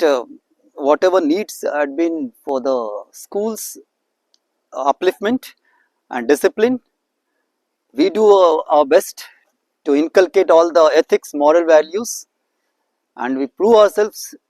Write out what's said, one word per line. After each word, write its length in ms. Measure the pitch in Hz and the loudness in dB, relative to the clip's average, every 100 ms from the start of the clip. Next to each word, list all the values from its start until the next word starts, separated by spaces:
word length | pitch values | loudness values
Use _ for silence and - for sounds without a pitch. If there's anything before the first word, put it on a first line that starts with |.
uh, 220 | 160 131 113 - _ _ _ | 0 0 -4 -18 _ _ _
whatever 460 | - 143 147 185 185 | -6 -2 2 2 2
needs 440 | 156 175 - - - | 0 -2 -4 -8 -8
had 220 | 147 143 139 | -4 -4 -2
been 360 | 170 165 131 - | -4 -4 -8 -12
for 180 | - 135 | -8 -6
the 420 | 135 127 113 104 101 | -2 -4 -4 -10 -16
schools' 680 | - - 202 214 220 - - _ _ _ _ _ _ _ _ _ | -20 -10 -6 -6 -8 -14 -18 _ _ _ _ _ _ _ _ _
upliftment 800 | - 139 135 180 - 202 254 - _ _ _ _ _ _ | -6 -4 0 -2 -2 -4 -4 -8 _ _ _ _ _ _
and 180 | 123 117 | -8 0
discipline, 520 | 147 190 - 226 254 - _ _ _ _ _ _ _ _ _ _ | 0 0 0 -2 -2 -8 _ _ _ _ _ _ _ _ _ _
we 180 | 117 196 | -2 -2
do, 160 | 214 214 | 2 0
uh, 360 | 196 175 160 - | 2 2 0 0
our 160 | 151 143 | 0 2
best 400 | 165 - - - _ _ _ _ _ | 0 0 -12 -20 _ _ _ _ _
to 100 | - | -2
inculcate 560 | 143 156 - 180 190 180 | -2 2 2 2 0 2
all 220 | 165 170 | 4 4
the 180 | 165 156 143 | 2 4 2
ethics, 380 | - 208 - | 0 -2 -4
moral 320 | 147 147 165 165 | 0 2 2 4
values, 600 | 156 156 185 233 - - _ _ _ _ _ _ _ _ - | 2 2 -6 -8 -12 -16 _ _ _ _ _ _ _ _ -12
and 200 | 123 131 | -8 -6
we 80 | 139 | -6
prove 300 | - 202 226 | -2 2 4
ourselves 580 | 208 - 214 - - - _ | 4 2 -4 -6 -20 -20 _